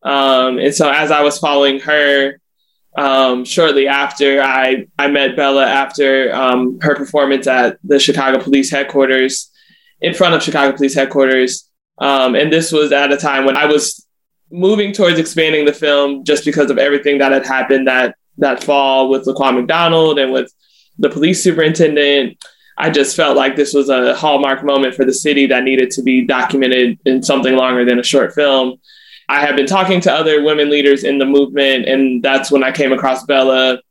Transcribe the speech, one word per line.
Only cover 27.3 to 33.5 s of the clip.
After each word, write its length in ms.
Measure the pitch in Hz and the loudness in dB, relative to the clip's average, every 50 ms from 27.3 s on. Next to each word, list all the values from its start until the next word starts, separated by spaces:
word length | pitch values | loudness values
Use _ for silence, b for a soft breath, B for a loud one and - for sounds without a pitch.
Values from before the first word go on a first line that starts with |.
| 143 131 127 131 131 | -2 0 0 0 0
longer 280 | 131 127 127 127 123 123 | 2 2 0 0 0 0
than 160 | 120 123 120 | 0 0 0
a 40 | 123 | -2
short 320 | - - 139 120 - - | 0 0 0 0 0 0
film. 440 | - 147 143 139 135 131 127 127 - B B B B B B B B B B | 0 0 2 2 2 0 -2 -6 -10 B B B B B B B B B B
I 120 | 139 143 | -2 0
had 160 | 147 147 139 139 | 0 0 0 0
been 80 | 135 | 0
talking 340 | 139 190 196 190 180 190 180 | 0 0 0 0 0 0 0
to 120 | 175 185 135 | 0 0 0
other 280 | 151 160 160 156 151 | 2 0 2 2 2
women 280 | 143 151 151 151 147 147 | 2 2 0 0 0 0
leaders 340 | 147 147 143 143 139 139 - | 0 2 4 2 2 2 0
in 140 | 135 139 139 | -2 -2 0
the 80 | 135 | 0
movement, 600 | 135 139 143 143 131 135 143 139 135 135 127 117 | 2 2 2 2 2 0 0 0 2 0 0 0
and 380 | - 135 135 135 131 127 123 117 | 0 0 2 2 0 0 -2 -2
that's 260 | 139 135 139 135 - | 0 0 0 0 0
when 140 | 143 139 131 | 0 0 0
I 80 | 131 | 0
came 220 | 131 - 147 131 131 | -2 -2 -2 0 0
across 320 | 123 - 135 131 127 - | 0 0 -2 -2 -4 -4
Bella. 540 | - 143 135 131 135 | -2 0 2 2 2